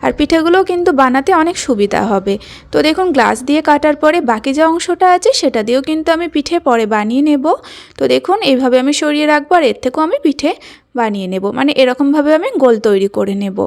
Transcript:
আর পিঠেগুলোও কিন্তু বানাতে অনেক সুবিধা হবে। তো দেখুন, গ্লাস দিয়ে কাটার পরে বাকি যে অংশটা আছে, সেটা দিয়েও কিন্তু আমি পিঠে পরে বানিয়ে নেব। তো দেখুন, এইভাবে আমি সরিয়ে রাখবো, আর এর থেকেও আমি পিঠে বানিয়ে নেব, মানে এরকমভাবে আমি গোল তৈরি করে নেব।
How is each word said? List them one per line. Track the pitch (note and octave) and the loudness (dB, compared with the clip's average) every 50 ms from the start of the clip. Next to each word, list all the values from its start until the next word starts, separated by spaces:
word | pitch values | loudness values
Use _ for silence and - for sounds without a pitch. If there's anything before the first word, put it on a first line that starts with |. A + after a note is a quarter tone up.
| - | -2
আর | C4+ B3 - | -4 -2 -2
পিঠেগুলোও | D4+ D4 E4 E4 D#4 E4+ F4 F#4+ F#4+ - | -2 0 0 0 2 2 2 2 0 0
কিন্তু | F4+ F4 F4 F4 E4+ C4 | -2 -2 0 0 2 2
বানাতে | C4+ C4 B3 C4+ C#4 - F#4+ E4 | 2 2 2 0 0 0 0 2
অনেক | D#4+ E4+ F4+ - - | 0 0 -2 -6 -4
সুবিধা | - C4 G3+ G3+ G3+ - - G#3 A#3 | -4 0 0 0 0 0 -2 -2 0
হবে। | G#3 G3 F#3+ G3 G3 G3+ - - - - - - | -2 -2 -2 -2 -4 -4 -6 -16 -20 -20 -20 -4
তো | - - C#4 D4+ | -2 0 0 0
দেখুন, | D#4 E4+ F#4 F#4 D4 | 0 0 -2 0 2
গ্লাস | C4+ A3+ G3+ A3 A3+ B3+ C4 | 2 2 2 0 -2 -2 -2
দিয়ে | C#4+ D#4 D4+ D#4 | 0 0 2 2
কাটার | D4 C#4+ D4 D4+ D4 D4 D#4 | 0 2 2 0 0 2 2
পরে | D4+ D#4 F4 C#4+ A#3+ | 2 2 2 0 -2
বাকি | A3+ A3 G#3+ C4+ C4+ D4+ | -2 -2 -2 -4 0 2
যে | D#4+ D#4+ | 2 2
অংশটা | E4 E4+ - - F4 E4+ F#4 F#4 F4+ | 2 -2 -2 -4 -2 2 4 4 4
আছে, | F4+ - A#4+ C5+ - | 4 2 2 0 2
সেটা | - C#4 - A#3 G#3+ G#3+ | 0 0 -2 -2 -2 0
দিয়েও | A#3+ C4 C4+ D#4 | -2 -2 0 -2
কিন্তু | D#4 D#4 D#4+ E4+ E4 | -4 -4 0 -2 0
আমি | D#4+ E4+ E4+ - | 0 -2 -4 -4
পিঠে | D4+ C#4+ - E4 F4 E4+ C#4+ | -4 -4 -2 -4 -2 0 0
পরে | A#3+ A3+ A3+ G#3 A3 | 0 0 0 0 0
বানিয়ে | G#3+ G#3 G#3+ A#3 C4 D4 D#4 | -2 -2 0 0 0 2 2
নেব। | D4 C#4 B3+ D#4 G4 D5 - - - - - - - - | 2 2 2 0 -2 -2 -4 -14 -20 -20 -20 -20 -6 -4
তো | C4+ C4+ B3+ | 0 0 0
দেখুন, | C4 - - F#4 G#4+ G#4 D#4+ | 0 0 0 -2 0 2 0
এইভাবে | C4+ B3 C4 B3+ A#3+ B3+ B3+ | 0 2 2 2 2 2 2
আমি | C#4 D4 D4 | 0 -2 0
সরিয়ে | D#4 D4+ D4 D4 D4+ D4+ D4+ | -2 -2 0 0 0 0 0
রাখবো, | D4 C#4+ D4 F#4 F4 | 0 0 0 0 2
আর | D#4+ A#3+ | 2 2
এর | G#3 - - | -2 -2 -6
থেকেও | B3 B3+ D#4 D#4 D#4+ | -6 -2 -2 -2 -2
আমি | A4+ C#5+ C#5+ | -2 -2 -2
পিঠে | D#4+ C#4 - - D4+ G4+ - - - - - _ _ _ B3 | -2 -2 0 -2 -4 -4 -4 -12 -20 -20 -20 _ _ _ -4
বানিয়ে | A#3 A3 G#3 G3+ F#3+ F3+ F#3 | -4 -4 -4 -6 -6 -6 -6
নেব, | F#3+ F#3+ G3+ - B3 | -4 -4 -4 -4 -2
মানে | C4+ C#4+ - - | -2 0 2 2
এরকমভাবে | C4 B3+ B3 B3+ C#4+ C#4 C#4+ D#4 C#4+ D4 D#4 D#4 | 2 2 2 0 0 0 2 2 2 2 2 2
আমি | F4+ C5 C5 F4 C4 | 0 -2 -2 2 2
গোল | B3+ A#3 G#3+ G#3 G#3+ | 2 2 2 2 0
তৈরি | G3+ G3 F#3+ G3+ G3 G#3 | 2 2 0 -2 -2 -4
করে | G3+ F#3+ G3 G3 G3+ | -4 -4 -4 -6 -6
নেব। | G3 F#3+ G3 G3 | -6 -4 -4 -6